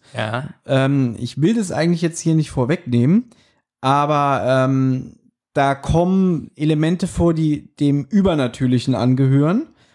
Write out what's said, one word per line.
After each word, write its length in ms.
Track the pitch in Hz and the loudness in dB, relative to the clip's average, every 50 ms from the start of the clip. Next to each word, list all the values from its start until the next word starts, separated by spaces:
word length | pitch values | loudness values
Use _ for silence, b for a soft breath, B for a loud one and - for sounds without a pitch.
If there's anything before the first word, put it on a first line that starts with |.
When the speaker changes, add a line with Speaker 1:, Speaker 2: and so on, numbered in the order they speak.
| b b b | b b b
Speaker 1:
Ja. 340 | 113 113 110 110 127 151 - - _ _ | -6 -6 -6 -6 -8 -8 -10 -16 _ _
Speaker 2:
Ähm, 500 | - 135 131 135 135 143 139 131 120 107 95 | -2 0 0 2 2 2 0 0 0 -2 -6
ich 240 | 127 123 - 139 | -8 -8 -4 0
will 140 | 151 190 226 | 0 0 2
das 160 | 233 202 175 | 0 -2 -2
eigentlich 300 | - 139 160 170 175 160 170 | -2 -2 0 0 0 0 -2
jetzt 160 | 165 160 - | -4 -4 -4
hier 160 | - 165 160 | -2 0 0
nicht 160 | 160 147 - | 0 0 -2
vorwegnehmen, 800 | - 139 123 123 170 - - 127 120 120 120 143 180 233 247 - b b b b b b b b _ _ | -2 -4 -2 -2 -2 -4 -4 -2 0 2 2 4 2 2 0 -2 b b b b b b b b _ _
aber, 600 | - 131 139 143 147 147 151 143 143 143 135 107 98 | -2 0 0 0 0 0 0 0 0 0 0 0 0
ähm, 720 | 127 131 131 131 131 135 131 131 131 127 131 131 - - _ _ _ _ _ _ _ - | 0 2 2 2 2 2 0 0 0 -2 -2 -6 -12 -18 _ _ _ _ _ _ _ -2
da 200 | 143 139 139 139 | 0 0 0 0
kommen 760 | 135 - - 156 165 175 180 190 190 190 185 170 143 - - _ | -2 -2 -2 0 0 2 2 2 2 2 0 0 -2 -6 -10 _
Elemente 520 | - 151 156 156 151 156 160 185 170 190 160 | -4 0 0 0 2 2 0 0 -2 -4 -6
vor, 260 | - - 170 170 160 | -2 0 0 0 2
die 420 | 156 160 151 147 143 - - _ - | 2 0 0 0 -2 -6 -14 _ -2
dem 280 | 147 143 143 143 135 | 0 0 2 0 -2
Übernatürlichen 880 | - - 196 185 190 165 147 127 117 - - 135 123 127 123 - 131 123 | 0 0 2 2 2 2 2 -2 -2 -2 -2 0 0 0 0 0 0 -2
angehören. 720 | - 117 127 127 131 139 131 135 139 147 156 190 254 330 - b b b b b | 0 2 0 2 2 2 2 2 2 2 2 0 0 -2 -6 b b b b b